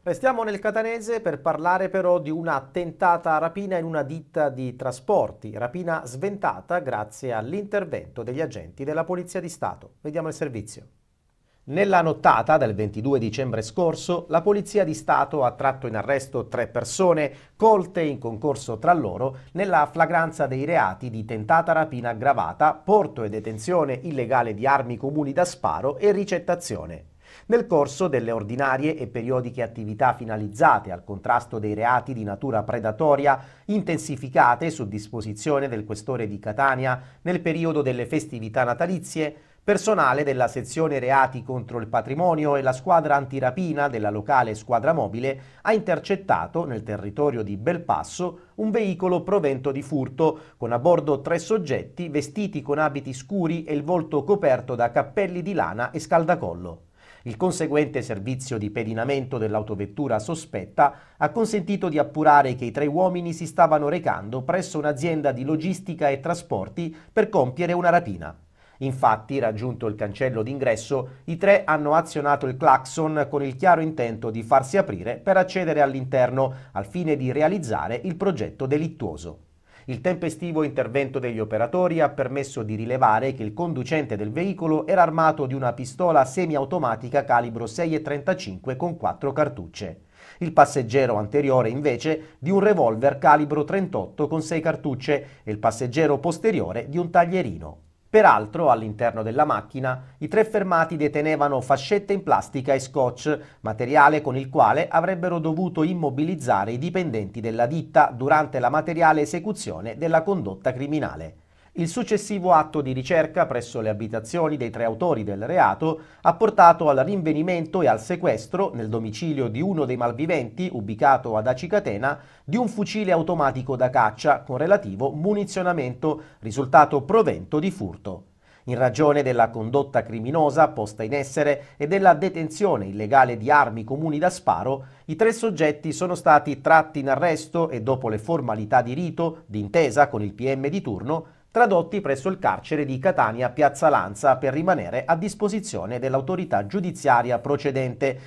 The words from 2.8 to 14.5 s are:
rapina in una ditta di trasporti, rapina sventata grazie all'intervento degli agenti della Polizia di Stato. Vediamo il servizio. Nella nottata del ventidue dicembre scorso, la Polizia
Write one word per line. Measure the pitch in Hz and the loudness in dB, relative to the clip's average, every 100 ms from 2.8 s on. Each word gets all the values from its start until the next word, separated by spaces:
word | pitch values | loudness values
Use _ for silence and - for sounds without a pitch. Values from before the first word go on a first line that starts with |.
| 170 160 185 170 170 156 | -6 0 2 2 2 0
rapina | 165 185 202 180 | 0 -4 -4 -4
in | |
una | 165 156 | -2 -4
ditta | 135 160 - 165 147 | -4 -8 -8 -2 -2
di | 127 127 123 | -2 -8 -6
trasporti, | 127 123 - 196 113 - 110 107 | -8 -6 0 2 2 -6 -14 -6
rapina | 120 180 170 160 120 | -6 -4 -4 -4 -6
sventata | 127 196 202 170 92 - 175 | -6 -6 -2 -4 -4 -4 -4
grazie | 127 110 107 - 131 | -2 -4 -6 -8 -6
all'intervento | 113 113 196 202 208 175 113 78 - | -4 -4 -8 -4 -4 -4 -8 -10 -10
degli | 113 131 | -8 -6
agenti | 156 101 82 - 139 | -6 -8 -16 -10 -4
della | 151 | -4
Polizia | 165 180 175 185 | -2 -6 -6 -10
di | 170 | -10
Stato. | - 104 87 - _ | -8 -8 -8 -18 _
Vediamo | 151 156 160 | -8 -6 -6
il | |
servizio. | - 147 117 98 - - _ _ _ _ _ _ _ - | -6 -6 -6 -12 -16 -20 _ _ _ _ _ _ _ -6
Nella | 156 202 185 | 0 4 4
nottata | 165 147 - 113 135 156 | 4 4 4 4 4 4
del | 120 | 4
ventidue | 101 107 110 120 139 | 0 -4 -4 0 0
dicembre | 113 107 131 110 | 0 -4 -4 -4
scorso, | 110 - 170 156 - 175 - | -4 0 0 0 -4 -4 0
la | 165 | 0
Polizia | 185 | 2